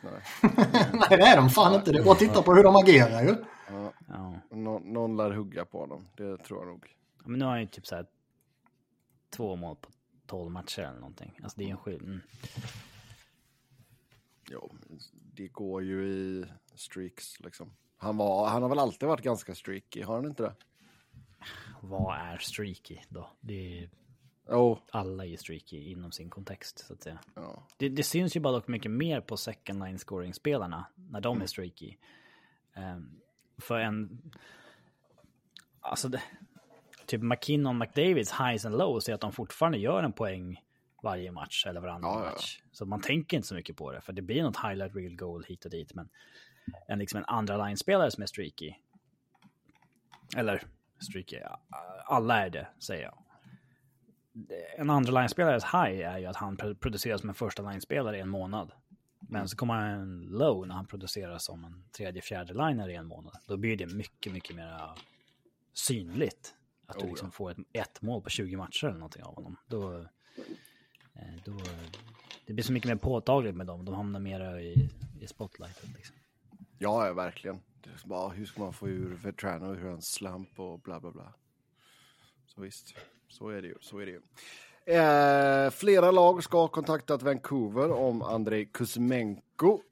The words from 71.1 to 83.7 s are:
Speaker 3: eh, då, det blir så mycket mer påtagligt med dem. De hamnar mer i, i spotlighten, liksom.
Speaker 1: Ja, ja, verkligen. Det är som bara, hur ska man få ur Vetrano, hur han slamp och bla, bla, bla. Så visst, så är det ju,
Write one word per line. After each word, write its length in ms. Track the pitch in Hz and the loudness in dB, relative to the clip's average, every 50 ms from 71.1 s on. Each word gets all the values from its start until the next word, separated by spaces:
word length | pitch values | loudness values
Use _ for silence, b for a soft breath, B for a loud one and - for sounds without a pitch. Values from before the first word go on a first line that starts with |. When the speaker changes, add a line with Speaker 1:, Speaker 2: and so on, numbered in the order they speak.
| _ | _
Speaker 3:
eh, 200 | - - 90 82 85 92 | -20 -18 -18 -18 -16 -16
då, 120 | 101 101 98 92 90 87 85 85 82 85 - - - - b b b b b b | -14 -14 -12 -12 -12 -12 -14 -16 -18 -18 -20 -20 -20 -20 b b b b b b
det 60 | - 107 | -10 -6
blir 120 | 104 113 | -4 -2
så 80 | 113 127 | 0 0
mycket 160 | 123 - 123 | 0 0 0
mer 80 | 117 | -2
påtagligt 580 | 104 - 131 131 117 - - 131 139 127 107 92 | 0 0 -2 -2 0 2 2 2 4 2 0 -4
med 100 | 85 92 | -6 -8
dem. 180 | 90 87 87 90 | -10 -10 -12 -10
De 100 | 95 95 | -8 -8
hamnar 260 | 98 - 202 202 - | -6 -6 -6 -6 -8
mer 380 | - - 190 190 185 185 180 175 | -8 -8 -8 -8 -8 -8 -10 -10
i, 320 | 175 85 85 - - - - - - - - - | -10 0 2 2 2 2 -2 -10 -16 -16 -16 -16
i 60 | - | -18
spotlighten, 640 | - - _ 110 98 _ - - 90 87 - - - - | -18 -14 _ -12 -14 _ -18 -20 -20 -20 -20 -20 -20 -20
liksom. 200 | - - - - _ _ _ _ _ _ _ - - - _ _ - | -20 -20 -20 -20 _ _ _ _ _ _ _ -20 -20 -20 _ _ -8
Speaker 1:
Ja, 280 | 98 101 107 117 110 | -4 -2 0 0 0
ja, 60 | 98 90 | -2 -2
verkligen. 480 | 90 92 90 90 - - 95 95 95 _ _ _ _ | -4 -6 -6 -8 -10 -12 -12 -12 -12 _ _ _ _
Det 100 | - - | -20 -20
är 60 | 113 | -20
som 120 | - - - | -20 -16 -12
bara, 180 | 101 90 92 98 | -8 -8 -8 -8
hur 180 | 92 101 107 | -8 -12 -14
ska 140 | 101 - - | -14 -10 -10
man 120 | 104 95 87 | -10 -10 -10
få 160 | - - 98 | -10 -8 -8
ur 260 | 95 92 92 90 90 | -8 -6 -8 -10 -10
Vetrano, 600 | 87 95 101 95 - - 98 90 82 87 92 98 | -10 -12 -12 -12 -8 -8 -6 -6 -6 -8 -10 -10
hur 160 | 90 87 95 | -10 -10 -12
han 120 | 87 82 82 | -12 -12 -10
slamp 580 | - - - 101 95 90 92 95 95 _ - | -10 -10 -10 -10 -12 -12 -12 -14 -16 _ -14
och 200 | 95 92 85 87 | -14 -14 -14 -14
bla, 200 | _ - 87 82 | _ -14 -14 -14
bla, 100 | - 87 85 | -14 -16 -18
bla. 220 | - - - 107 _ _ _ _ _ _ _ _ _ _ _ _ _ _ _ _ _ _ _ _ _ _ | -18 -20 -20 -20 _ _ _ _ _ _ _ _ _ _ _ _ _ _ _ _ _ _ _ _ _ _
Så 140 | _ _ - | _ _ -18
visst, 340 | 98 95 98 - - - - b b b b b b _ | -16 -16 -16 -18 -20 -20 -20 b b b b b b _
så 200 | - - 107 107 | -20 -16 -14 -12
är 140 | 107 101 92 | -12 -10 -12
det 60 | |
ju, 60 | 87 | -14